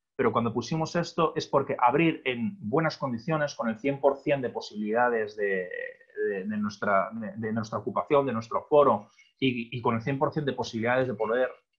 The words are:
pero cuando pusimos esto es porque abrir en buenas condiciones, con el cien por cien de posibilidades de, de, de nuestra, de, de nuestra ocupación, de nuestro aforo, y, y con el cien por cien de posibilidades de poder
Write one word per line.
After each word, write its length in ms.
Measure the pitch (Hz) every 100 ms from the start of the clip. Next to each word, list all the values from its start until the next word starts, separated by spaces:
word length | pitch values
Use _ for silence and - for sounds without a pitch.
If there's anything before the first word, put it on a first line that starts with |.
| _ -
pero 140 | 117
cuando 240 | 120 117
pusimos 400 | 113 117 160 156
esto 380 | 175 160 - 156
es 140 | - -
porque 280 | 143 135 -
abrir 420 | 123 143 165 - 131
en 300 | 120 110 101
buenas 360 | 104 147 160 -
condiciones, 600 | 135 117 - 156 147 -
con 120 | 120
el 120 | 110
cien 180 | 135 139
por 200 | 143 139
cien 220 | - 139
de 100 | 120
posibilidades 840 | 113 - 107 104 113 123 117 104
de, 340 | 104 101 95 90 - - - _ - 107
de, 160 | 98
de 120 | 98 107
nuestra, 500 | 104 - 104 98 92
de, 200 | 113 104 101
de 160 | 110
nuestra 280 | 113 107 110
ocupación, 460 | 107 98 - 143 139
de 60 |
nuestro 260 | 113 113 98
aforo, 480 | - 147 139 107 107 _ _ _
y, 360 | 135 120 117 123
y 60 |
con 140 | 120 113
el 60 |
cien 160 | 117 135
por 140 | 143
cien 120 | 160
de 80 | 139
posibilidades 560 | - 113 113 113 127 127
de 60 |
poder 360 | 107 110 120 127 - _